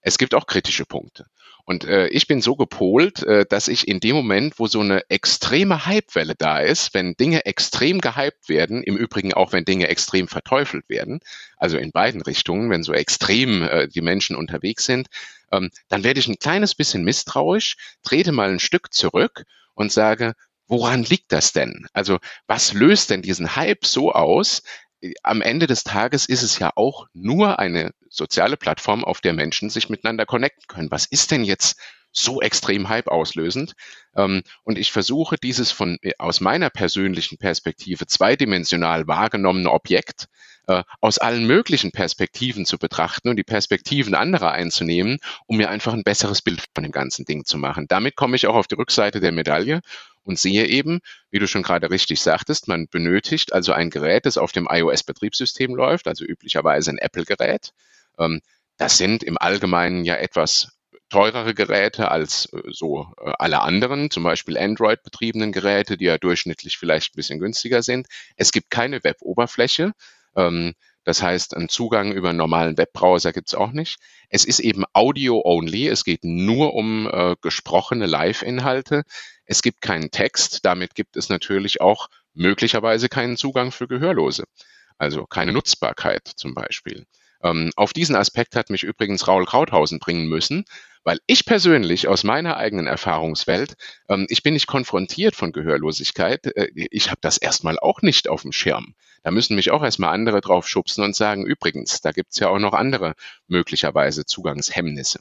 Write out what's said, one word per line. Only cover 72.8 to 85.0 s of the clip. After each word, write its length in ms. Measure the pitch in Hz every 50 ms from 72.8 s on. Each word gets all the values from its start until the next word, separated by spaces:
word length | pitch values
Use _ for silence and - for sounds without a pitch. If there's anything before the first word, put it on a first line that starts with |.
| 82 - _ - - 92 90 87 - 87
gibt's 240 | 82 92 87 - -
auch 160 | 90 98 110
nicht. 260 | 123 151 165 - - - _ - _ - _ _
Es 160 | - 101 -
ist 140 | - 123 -
eben 240 | 113 113 107 98 95 - _
Audio-only. 920 | 98 107 131 143 139 139 127 117 110 - 87 87 85 82 80 82 104 131 156
Es 160 | - - -
geht 200 | - 85 - -
nur 520 | 85 85 87 92 101 117 131 151 151 -
um, 340 | - 107 110 110 110 107 -
äh, 240 | - 87 90 90 87 -
gesprochene 640 | - 85 - - - - - - - - 123 120 104
Live-Inhalte. 1000 | 90 78 71 80 90 110 - - - 123 127 127 139 127 135 135 - 151 147 151 _ - - - - - _ _
Es 180 | - 101 - -
gibt 180 | 123 - _
keinen 300 | - 113 98 80 80 76
Text. 540 | - - 98 127 - - - - - - -
Damit 280 | 95 90 90 90 87 _
gibt 240 | - 107 _ _ -
es 120 | - -
natürlich 520 | 101 87 - - 101 98 98 101 - -
auch 280 | - - 104 - - - _ _ _ _ _
möglicherweise 760 | 78 85 92 101 - - 113 - 113 104 113 113 113 120 127
keinen 280 | - 135 120 120 123 -
Zugang 340 | - 139 131 131 123 131
für 160 | 127 - 123 127
Gehörlose. 560 | 127 123 143 175 185 117 78 65 - - - _ _ _ - _ _ _ _ _ _
Also 280 | _